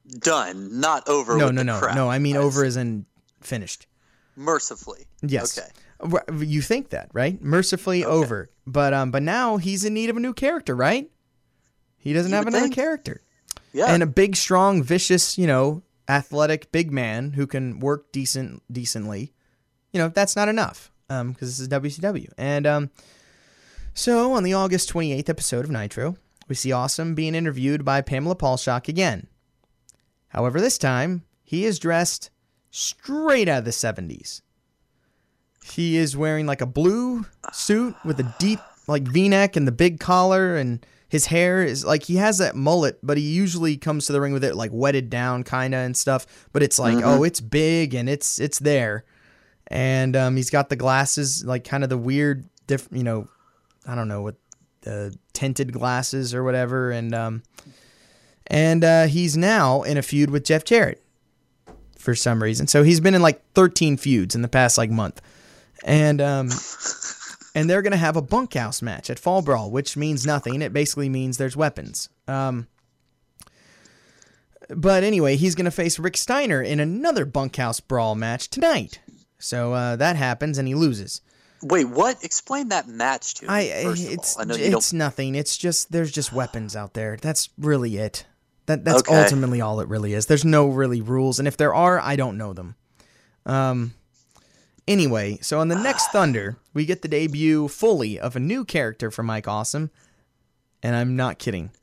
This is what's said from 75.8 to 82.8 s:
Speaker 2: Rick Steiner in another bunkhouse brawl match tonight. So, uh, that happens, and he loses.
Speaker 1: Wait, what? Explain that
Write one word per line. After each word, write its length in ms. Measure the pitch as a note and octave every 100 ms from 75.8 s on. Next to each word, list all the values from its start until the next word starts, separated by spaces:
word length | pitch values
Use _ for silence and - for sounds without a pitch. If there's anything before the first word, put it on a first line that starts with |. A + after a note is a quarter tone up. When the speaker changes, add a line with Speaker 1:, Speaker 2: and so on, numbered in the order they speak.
| E3+ D#3+
Speaker 2:
Rick 180 | F3 -
Steiner 460 | - C4+ C4+ C#3
in 180 | A#2+ D3+
another 440 | D3+ G3+ E4 B3+
bunkhouse 560 | C#3 C#3 C3+ - B2 A2+
brawl 340 | - B2+ A2+
match 340 | G#2+ A2+ A#2+ -
tonight. 520 | C4+ E4 A#3+ F#2 - - - _ _
So, 360 | - B2 A#2+
uh, 220 | B2 B2 A#2
that 200 | D#3 E3
happens, 400 | C3 A#2+ D3+ C#3
and 80 | C3
he 80 |
loses. 460 | C#3+ D#3+ G#2+ F#2+ - _ _ _ _
Speaker 1:
Wait, 220 | C#3+ F3+
what? 380 | B2+ B2+ A3+ B3
Explain 440 | E3 - - C4+ B3+
that 180 | F#3